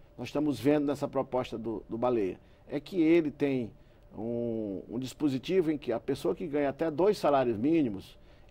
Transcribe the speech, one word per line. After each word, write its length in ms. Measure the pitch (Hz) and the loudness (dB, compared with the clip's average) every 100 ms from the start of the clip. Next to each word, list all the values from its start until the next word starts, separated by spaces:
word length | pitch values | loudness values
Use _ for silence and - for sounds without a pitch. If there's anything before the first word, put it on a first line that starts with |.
| - - | -20 -14
nós 120 | 120 | -6
estamos 280 | 147 151 127 | -2 -2 0
vendo 280 | 123 151 143 | 2 4 2
nessa 240 | 139 135 | -2 -2
proposta 480 | 127 131 127 127 113 | -4 -2 -4 -4 -6
do, 260 | 113 107 - | -6 -6 -6
do 80 | 113 | -2
Baleia? 420 | 123 120 95 - - - - | 0 2 0 -4 -14 -20 -10
É 100 | 143 | -8
que 220 | - 190 | -6 2
ele 300 | 156 170 156 | 6 6 4
tem 380 | 127 143 135 110 - - - - - | 0 -2 0 -4 -10 -20 -20 -20 -10
um, 640 | 113 117 120 113 107 95 - | -6 -4 -2 -4 -4 -6 -6
um 80 | 110 | -8
dispositivo 760 | 131 - 151 131 113 185 160 | -8 -2 0 0 0 2 2
em 60 | 151 | 0
que 140 | - | -2
a 80 | 113 | -4
pessoa 340 | - 139 - | -2 -2 -2
que 140 | 180 180 | -2 -2
ganha 220 | 143 143 | -2 0
até 200 | 135 165 | 0 -2
dois 280 | 147 190 202 | 2 2 4
salários 400 | 165 139 127 107 | 4 4 4 2
mínimos, 600 | 135 165 131 95 - - - - - | 2 2 2 -2 -10 -20 -20 -20 -12